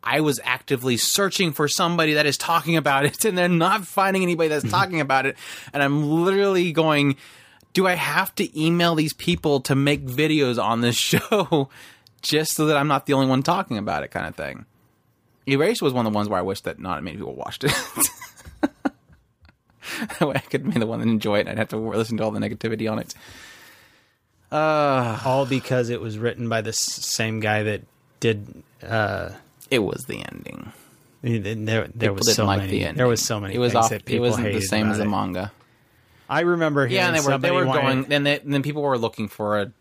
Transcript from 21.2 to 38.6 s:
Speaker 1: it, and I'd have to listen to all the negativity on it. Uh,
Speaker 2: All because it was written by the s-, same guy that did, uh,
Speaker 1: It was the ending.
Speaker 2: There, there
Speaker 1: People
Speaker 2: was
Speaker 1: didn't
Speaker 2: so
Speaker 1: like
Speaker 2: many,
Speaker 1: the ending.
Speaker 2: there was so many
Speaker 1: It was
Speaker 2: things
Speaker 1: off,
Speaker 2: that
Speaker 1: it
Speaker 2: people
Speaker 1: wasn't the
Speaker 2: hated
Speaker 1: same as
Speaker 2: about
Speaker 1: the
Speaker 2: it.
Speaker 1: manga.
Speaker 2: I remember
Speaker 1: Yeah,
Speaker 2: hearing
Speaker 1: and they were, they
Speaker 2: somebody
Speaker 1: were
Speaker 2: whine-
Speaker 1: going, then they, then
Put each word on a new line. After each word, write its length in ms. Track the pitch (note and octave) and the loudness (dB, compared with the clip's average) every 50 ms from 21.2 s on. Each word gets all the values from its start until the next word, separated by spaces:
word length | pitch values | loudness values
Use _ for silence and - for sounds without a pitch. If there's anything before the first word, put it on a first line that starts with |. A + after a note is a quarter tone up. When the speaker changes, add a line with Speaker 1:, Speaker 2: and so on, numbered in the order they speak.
| G#2 A2 G#2 G#2 | 2 2 0 0
Speaker 1:
it, 20 | |
and 80 | - - | 0 0
I'd 80 | G2 G#2+ | -2 -4
have 100 | A2 - | -4 -4
to 60 | - A2 | -4 -6
listen 400 | A2 A2+ - G#2+ A2+ A2 A#2 G#2+ | -6 -2 -2 -2 -2 -2 -2 -2
to 60 | A2 | -2
all 60 | A2 | -2
the 80 | G#2+ G#2 | -2 -2
negativity 520 | G#2+ G#2 G#2+ G#2+ - A2+ A2+ A2 A2 G#2+ G#2+ | -4 -4 -6 -6 -6 -6 -4 -2 -4 -4 -4
on 60 | A2+ | -4
it. 160 | - - - - - - - - - - - - - - - - - _ _ _ _ _ _ _ _ _ _ _ _ _ - | -6 -10 -14 -18 -18 -20 -20 -20 -20 -20 -20 -20 -20 -20 -20 -20 -20 _ _ _ _ _ _ _ _ _ _ _ _ _ -4
Uh, 680 | D3+ D#3 D#3 D#3 D3+ D3 C#3+ C3+ C3 B2 A#2 A2 G#2 - | 0 0 2 2 2 2 2 2 2 2 0 -2 -2 0
Speaker 2:
All 220 | C3 B2+ C3+ C#3 | 0 2 2 2
because 440 | B2 C3+ C3 - - C3 B2+ A#2+ A#2 | 0 0 -2 -2 0 0 0 0 -2
it 100 | B2 A#2 | -4 -6
was 180 | G#2 A2+ G#2+ G#2+ | -6 -8 -8 -4
written 300 | A2+ A#2+ A#2 - A#2 A#2 | -4 -4 -4 -4 -4 -2
by 120 | A2+ A2+ | -2 -2
the 80 | G#2+ A2+ | -2 -2
s-, 80 | A2+ - - - - - - | -4 -4 -4 -4 -4 -6 -6
same 360 | - - - A2+ A2 A2 A2 | -6 -2 -2 -2 -2 -2 -2
guy 220 | G#2+ G#2+ G#2+ G#2+ G#2+ | 0 0 2 2 0
that 180 | G#2+ G#2+ F#2 - _ _ _ _ _ _ _ | 0 -2 -4 -6 _ _ _ _ _ _ _
did, 420 | - A2+ A2+ G2+ G#2 - - - - _ _ _ - | 0 0 0 0 -4 -14 -18 -20 -20 _ _ _ -10
uh, 440 | E2 A2+ A2+ G#2+ G2 G2 F#2 E2+ F2 G2+ - - _ _ _ - - | -4 -2 0 0 0 -2 -4 -6 -8 -12 -16 -20 _ _ _ -6 0
Speaker 1:
It 100 | C3+ B2 | 0 2
was 240 | G#2 - - - - | 2 0 -2 -6 -8
the 120 | - - G1+ | -8 -8 -8
ending. 540 | G1+ G1+ G1+ G1+ G1+ G1+ G1+ G1+ G1+ - - - - - _ _ _ _ _ _ - | -8 -12 -14 -14 -14 -14 -14 -14 -16 -16 -18 -20 -20 -20 _ _ _ _ _ _ -2
Speaker 2:
There, 320 | B2 A#2 A2+ G2 G2 A2+ | -2 -2 0 -2 -4 -6
there 300 | A2 G#2+ G#2+ A2 A2+ F#2 - | -4 -2 0 0 0 0 -2
Speaker 1:
People 260 | F#2 A2+ G#2+ G#2 G2 | -6 -2 0 0 0
Speaker 2:
was 100 | G2 - | 2 2
Speaker 1:
didn't 100 | - G#2+ | 2 4
Speaker 2:
so 80 | - A2 | 4 4
Speaker 1:
like 140 | G2+ G2 G2+ | 4 4 2
Speaker 2:
many, 100 | G2 F#2+ | 2 0
Speaker 1:
the 100 | G2+ G#2 G2 | 0 0 0
ending. 120 | E2 - | -2 0
Speaker 2:
there 120 | C#3+ B2+ B2 | 2 2 2
was 160 | A#2 A2 - | 2 2 0
so 160 | - A#2 G#2 | -2 -4 -4
many 140 | G2+ G2 F#2+ | -4 -4 -2
Speaker 1:
It 40 | B2 | 0
was 140 | B2 A#2+ G#2+ | 0 2 4
Speaker 2:
things 120 | A#2 A2+ | 4 4
Speaker 1:
off, 40 | A2+ | 4
Speaker 2:
that 100 | A2+ G#2 - | 2 -2 -4
Speaker 1:
it 20 | |
Speaker 2:
people 220 | - - A#2 A#2+ | -2 -2 0 2
Speaker 1:
wasn't 180 | A#2+ A2+ A2+ A#2+ | 2 2 2 0
the 80 | G#2+ G2+ | 0 0
Speaker 2:
hated 160 | A2 G2 F#2+ | -2 -2 0
Speaker 1:
same 180 | G#2 G#2+ G#2+ G#2+ | 0 2 2 2
as 100 | G#2 G#2 | 0 0
Speaker 2:
about 60 | G#2 | 0
Speaker 1:
the 40 | G#2 | 0
Speaker 2:
it. 20 | |
Speaker 1:
manga. 420 | G2+ G2 G#2 F#2+ F2+ F2+ F#2+ G#2+ - _ _ _ _ _ _ _ _ _ _ _ _ _ _ _ | 0 0 -2 -2 -4 -6 -6 -8 -10 _ _ _ _ _ _ _ _ _ _ _ _ _ _ _
Speaker 2:
I 120 | C3+ D3+ | 0 2
remember 460 | E3+ F3 F3 E3+ E3 D#3 D3 C#3+ C#3 | 2 2 2 2 2 2 2 2 2
Speaker 1:
Yeah, 20 | B2 | 2
Speaker 2:
hearing 180 | D3+ F#3+ F3+ | 2 2 2
Speaker 1:
and 80 | F3+ E3 | 2 2
they 40 | D#3+ | 2
were, 180 | D3 C#3 C3+ C3+ | 2 2 2 2
they 100 | C3 E3+ | 2 2
Speaker 2:
somebody 60 | F3 | 2
Speaker 1:
were 120 | - C3+ | 2 2
Speaker 2:
whine- 160 | C3 C3 - C#3 | 2 2 2 2
Speaker 1:
going, 200 | C3+ C3+ C3 C3+ C#3 | 2 2 0 0 0
then 140 | C#3+ C#3+ C#3+ | 0 2 2
they, 160 | C#3+ C#3+ D3 - | 2 0 0 -2
then 180 | C#3+ C#3+ C#3+ | -2 -2 -2